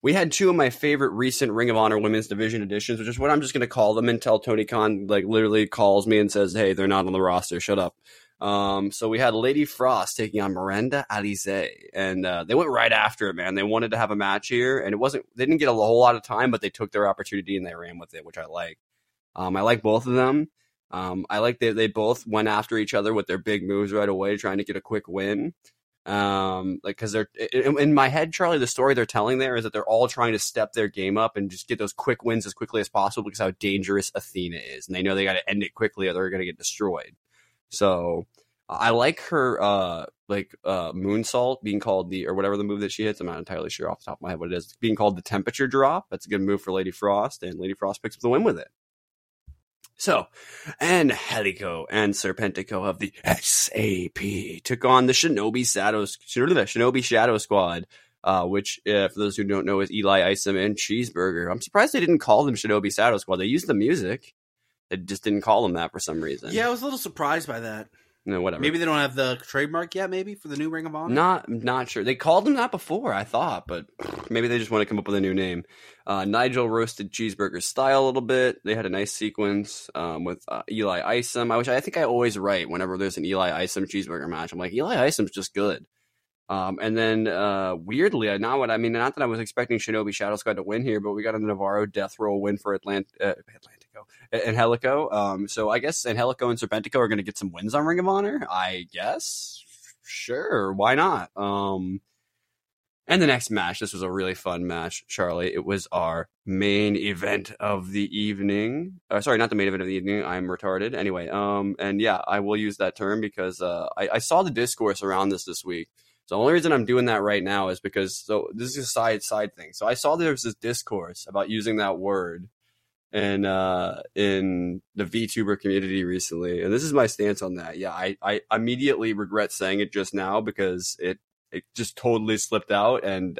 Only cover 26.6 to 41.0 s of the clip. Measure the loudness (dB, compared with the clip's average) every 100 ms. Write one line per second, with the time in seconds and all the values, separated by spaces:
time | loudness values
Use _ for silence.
26.6 | -4 -6 -8 -8 -4 -2 -4 -6 -2 2
27.6 | 2 4 6 6 6 2 -2 0 2 2
28.6 | 0 2 2 4 2 2 2 2 0 -2
29.6 | -2 -4 2 4 4 2 2 2 -2 -2
30.6 | 0 0 0 0 0 2 2 0 -6 -6
31.6 | -6 -4 -4 -4 -2 0 0 -2 -2 -8
32.6 | -4 -2 0 0 0 0 -6 -2 -2 -2
33.6 | -2 0 0 0 0 -6 -8 -6 -6 -8
34.6 | -12 -14 -8 -2 0 2 0 0 -2 -2
35.6 | -4 -2 -2 0 -2 0 -2 -2 -4 -6
36.6 | -8 -4 -2 -4 -8 _ _ _ _ _
37.6 | _ 0 2 2 0 -4 -6 _ _ _
38.6 | -10 0 4 4 4 0 -2 0 2 2
39.6 | 2 2 0 -4 -10 -14 -6 -4 -4 -6
40.6 | -2 -2 -2 -4